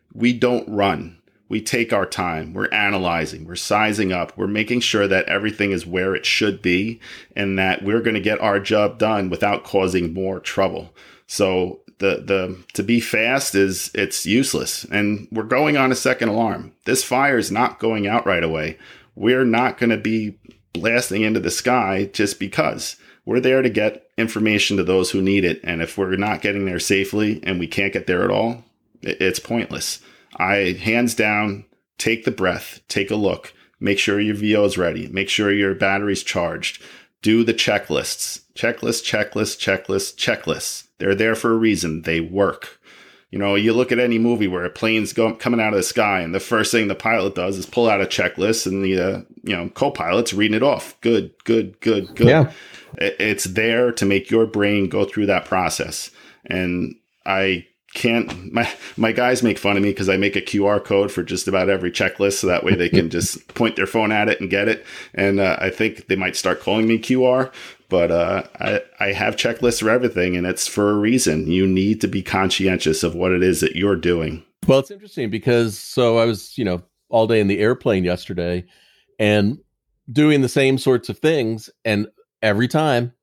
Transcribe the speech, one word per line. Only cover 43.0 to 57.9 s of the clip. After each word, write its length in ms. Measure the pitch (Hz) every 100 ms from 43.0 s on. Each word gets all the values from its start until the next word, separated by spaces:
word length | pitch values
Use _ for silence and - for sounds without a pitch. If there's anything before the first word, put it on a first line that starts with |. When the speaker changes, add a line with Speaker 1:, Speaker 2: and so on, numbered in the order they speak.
| - _ -
Speaker 1:
You 80 | 98
know, 160 | 101 101
you 160 | 110
look 220 | 117 123
at 60 | 120
any 200 | 123 113
movie 280 | 117 117 98
where 180 | 90 87
a 40 |
plane's 440 | - 110 110 98
go-, 220 | - 113 -
coming 260 | 123 120
out 120 | 110
of 40 | 101
the 60 |
sky 360 | 90 - 104 95
and 160 | 85 95
the 40 |
first 280 | - 110 107
thing 200 | 117 101
the 60 | 92
pilot 400 | - 110 98 92
does 220 | 92 95
is 80 | -
pull 240 | 123 113
out 120 | 101
a 40 | 95
checklist 600 | - 90 - 101 113 98
and 160 | 98
the, 160 | 95 92
uh, 220 | 92 101 - -
you 120 | - 90
know, 140 | 87
co-pilot's 640 | - 139 - 85 98 117
reading 220 | 98 107 107
it 80 |
off. 360 | 139 127 - -
Good, 340 | 117 113 - _ -
good, 340 | 113 98 -
good, 340 | 113 104 95 -
good. 120 | -
Speaker 2:
Yeah. 240 | 156 135 - - - - -
Speaker 1:
I-, 160 | 98 -
it's 260 | 107 101 92
there 480 | 92 113 117 123
to 120 | 117 98
make 240 | 98 -
your 160 | 113 107
brain 440 | 104 101 104 95
go 160 | 104 98
through 220 | 107 101
that 180 | 92 -
process. 640 | 92 85 - - - - - - - -
And 500 | 90 90 87 - - _ _ 98
I 420 | 95 95 87 - _ _